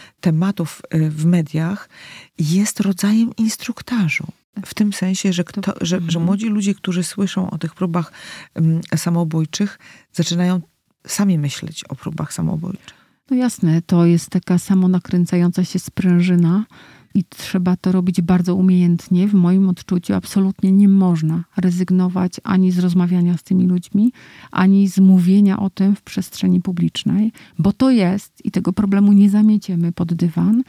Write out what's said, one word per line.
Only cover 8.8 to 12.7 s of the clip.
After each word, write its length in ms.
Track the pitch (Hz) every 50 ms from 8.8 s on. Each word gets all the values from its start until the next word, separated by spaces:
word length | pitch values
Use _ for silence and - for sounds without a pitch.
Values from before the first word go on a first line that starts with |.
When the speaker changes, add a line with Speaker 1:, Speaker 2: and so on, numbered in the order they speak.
| - - -
Speaker 1:
samobójczych, 840 | 156 - 175 170 170 175 156 160 165 156 156 - - 208 196 - _ - - - - _ _ -
zaczynają 480 | - 160 - 170 175 180 180 185 180 160 _ _ _ _ _ _ _ _
sami 320 | - - - 202 196 180 156
myśleć 440 | 143 139 - - - 160 156 - -
o 120 | - 143
próbach 380 | - - - 160 - 160 - -
samobójczych. 600 | - 165 160 175 156 165 185